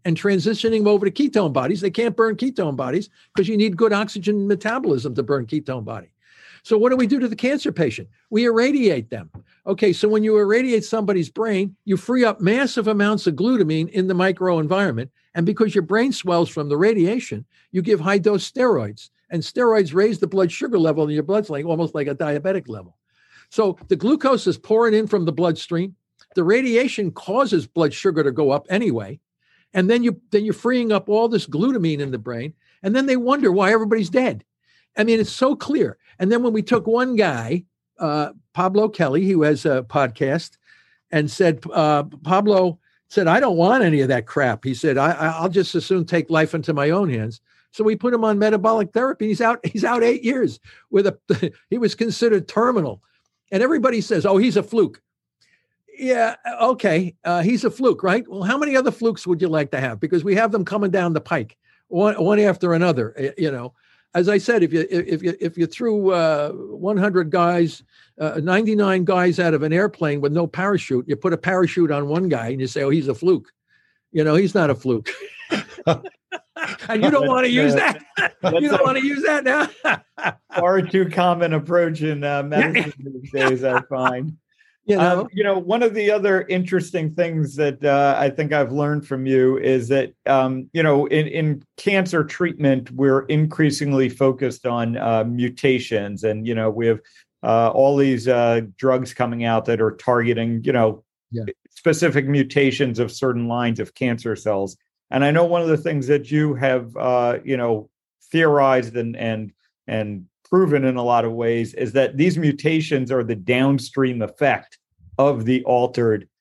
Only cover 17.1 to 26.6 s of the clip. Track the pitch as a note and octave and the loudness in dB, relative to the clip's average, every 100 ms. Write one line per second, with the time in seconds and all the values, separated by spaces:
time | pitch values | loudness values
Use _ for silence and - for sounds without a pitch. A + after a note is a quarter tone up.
17.1 | A#3+ - G#2+ - _ _ F#3 F#3 G3 E3 | 0 -6 -10 -12 _ _ -4 0 0 2
18.1 | G3+ G#3 G3+ - C4 B3+ E3 G2+ G#2+ - | 0 2 0 -4 -2 0 0 -2 -10 -20
19.1 | _ _ E3+ - B3 A#3+ A3 E3+ E3+ G#3+ | _ _ -8 -6 0 2 2 2 2 0
20.1 | F#3+ F#3 F#3+ F3+ - C#4 G#3+ D#3+ D3+ D3+ | 0 -2 0 0 -2 -2 0 2 0 0
21.1 | D3+ D3 G#3 G#3 C#3+ E3 D#3+ E3 D#3 C#3+ | -2 -2 -2 -2 -6 -4 -2 -2 -4 -6
22.1 | C#3 D#3 D3 F3+ F#3+ B2 G#2+ F2+ _ _ | -4 -4 -2 -2 -4 -6 -14 -14 _ _
23.1 | _ _ _ _ - G#3 - - F3+ G#3+ | _ _ _ _ 0 0 -2 -4 0 2
24.1 | D4+ C4+ B3+ F#3 - - A3 A#3 G#3+ G#3+ | 2 2 2 0 -4 0 2 4 2 0
25.1 | G#3 E3+ C#3+ F3 E3 - E3+ F#3+ - _ | 0 -2 0 0 -2 -4 -4 -4 -10 _
26.1 | _ _ - F3 A#3 | _ _ -2 2 2